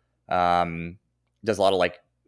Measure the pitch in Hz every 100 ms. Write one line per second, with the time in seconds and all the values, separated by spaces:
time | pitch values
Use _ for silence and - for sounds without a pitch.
0 | _ _ - 90 87 87 85 82 85 90
1 | _ _ _ _ 104 98 98 95 90 -
2 | _ _